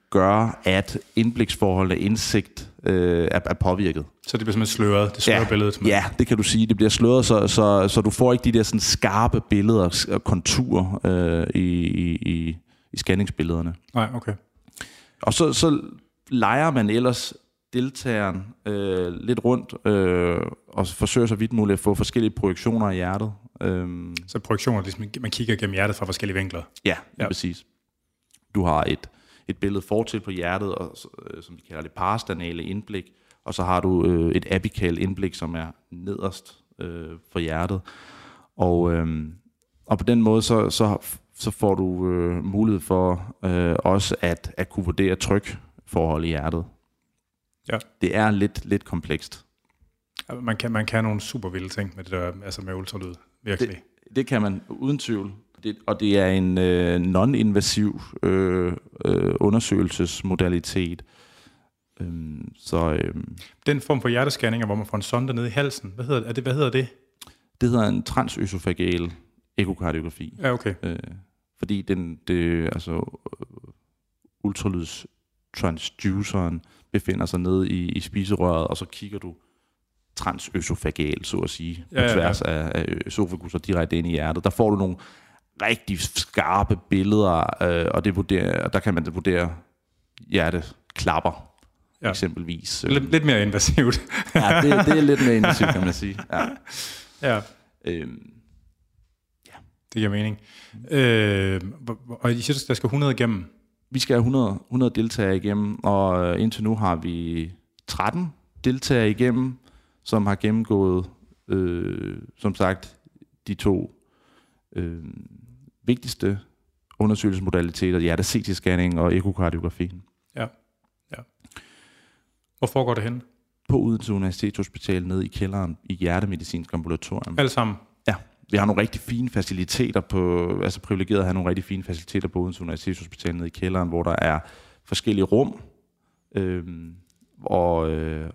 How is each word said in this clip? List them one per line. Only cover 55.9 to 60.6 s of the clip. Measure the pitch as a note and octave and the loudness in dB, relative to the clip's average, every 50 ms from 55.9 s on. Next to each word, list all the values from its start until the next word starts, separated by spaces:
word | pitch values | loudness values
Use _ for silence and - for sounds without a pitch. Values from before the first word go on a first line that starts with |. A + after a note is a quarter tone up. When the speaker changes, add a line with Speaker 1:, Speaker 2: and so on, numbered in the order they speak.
| G#2 - | -2 0
Speaker 1:
det | A2 G2+ G2+ G2+ | 2 4 4 4
er | F#2+ F#2 | 4 4
en, | F#2+ F#2+ F#2 F#2 F2+ F#2 | 4 4 2 2 2 4
øh, | F2+ F2+ F2+ F2 F2+ F2 F2+ F2 | 4 4 4 4 4 2 2 2
non-invasiv, | F2 F#2 F2+ F#2 G#2 C3+ C#3+ A2+ A2 G#2+ G2 G2+ G2 - - G#2+ G#2+ G2+ - - - - - - - | 2 2 2 4 4 4 4 4 2 4 4 2 2 0 0 0 0 0 -2 -4 -12 -14 -8 -2 0
øh, | F#2 F#2+ F#2+ F#2+ F#2 F2+ F#2 F2+ F2 F2 - _ - - - - | 2 2 2 2 2 2 0 0 -2 -4 -6 _ -20 -16 -4 0
øh, | G1+ G1+ G1+ G1+ - G1+ - | 0 2 2 2 0 2 4
undersøgelsesmodalitet. | - G#2 G#2 A#2 - - - F#2 F#2 F2 - - F2+ E2 - - - F#2+ F#2 E2 F#2 F2 F2 E2+ | 4 4 4 4 2 2 2 2 2 0 0 -2 -4 -4 -4 -6 -4 -4 0 0 2 2 2 0